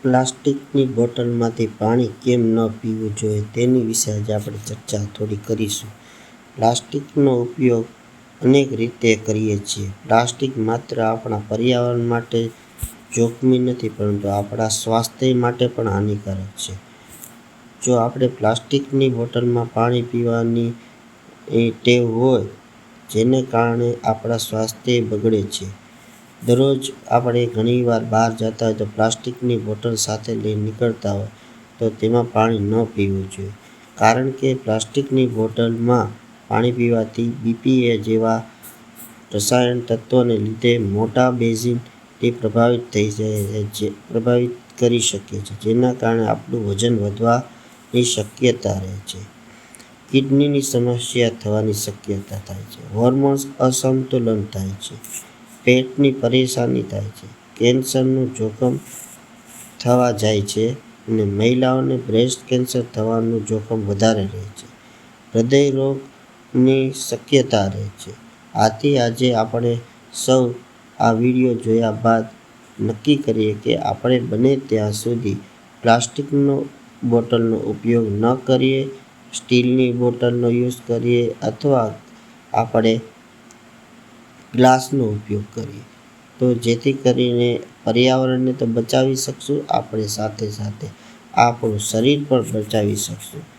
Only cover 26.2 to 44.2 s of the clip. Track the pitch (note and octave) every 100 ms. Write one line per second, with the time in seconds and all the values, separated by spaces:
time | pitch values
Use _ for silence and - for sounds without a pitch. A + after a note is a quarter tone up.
26.2 | - - A#2+ A#2+ C3+ C3+ C3 - - A#2+
27.2 | B2 A#2+ A#2 A2 A2+ B2 A#2+ A2+ A2+ A2
28.2 | A2+ A2 A2 A2 A2+ G#2+ G#2 A2 A2+ A2+
29.2 | - A#2+ B2 A#2 G#2+ G#2+ A#2 A2 - G#2+
30.2 | A2+ A2 G#2+ G#2+ G#2+ G#2+ A#2+ G#2+ G2+ G2+
31.2 | G#2 - - - - - A2+ A2 A2+ A#2+
32.2 | A#2 A2 A2 A2 G2+ A2 A2+ - G2 G2
33.2 | F#2+ - G2 G2+ - - - - A2 A#2+
34.2 | C3 B2+ C3+ C3 A2 A2 - C#3+ C#3 C3
35.2 | B2 A2 A2 A2+ A#2 A#2 A#2 B2 G#2 -
36.2 | - - - A2 A#2+ B2 A#2+ A#2 A2 -
37.2 | A#2 A#2+ A2+ A2+ - C3 A#2+ A2+ A2 A2
38.2 | A2+ A2+ A2+ - - - - - - -
39.2 | - G#2 G2+ B2+ B2 B2 A#2 A2+ - C3
40.2 | A#2+ A2+ G#2 A2 A#2+ A#2+ G#2 G2+ A2+ A2+
41.2 | B2+ B2 A#2 A2 A#2+ A#2+ A#2+ - - -
42.2 | A#2+ A#2+ A2+ A2+ A#2 A#2+ A#2+ G#2+ G#2+ G#2
43.2 | G#2+ G#2+ G2+ G#2+ G#2 - G#2 - - A2+